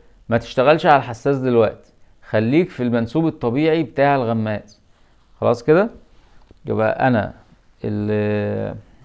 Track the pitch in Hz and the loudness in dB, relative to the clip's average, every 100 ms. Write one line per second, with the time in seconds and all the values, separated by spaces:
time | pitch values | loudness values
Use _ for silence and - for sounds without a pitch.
0 | _ _ - 117 - - 131 165 180 143 | _ _ -4 -4 -2 0 2 4 4 2
1 | 120 113 139 139 127 117 104 - - _ | 2 -4 -2 -2 2 2 2 -2 -16 _
2 | - _ - 110 113 156 120 - 123 117 | -20 _ -4 -2 2 0 0 -4 -2 -2
3 | 113 156 160 156 120 127 156 160 127 - | -2 -2 -2 -2 -4 0 0 0 -2 0
4 | 139 139 117 113 107 104 - _ _ _ | 0 2 0 -2 -4 -6 -10 _ _ _
5 | _ _ _ - 107 120 - 165 226 - | _ _ _ -4 -2 0 2 2 2 -6
6 | - - _ - - - 123 107 110 - | -20 -20 _ -20 -20 -14 -6 0 0 0
7 | 131 117 98 - _ _ _ _ 113 104 | 0 0 -2 -8 _ _ _ _ -6 -4
8 | 104 107 104 104 104 104 104 107 - - | -2 -2 0 -2 -4 -4 -6 -10 -18 -20